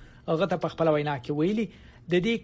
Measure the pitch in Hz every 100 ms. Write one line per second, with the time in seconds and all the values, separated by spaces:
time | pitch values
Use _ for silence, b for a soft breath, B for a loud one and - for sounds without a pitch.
0 | B B - 165 175 175 160 - 160 151
1 | 147 143 - 147 170 214 208 B B B
2 | - 180 202 226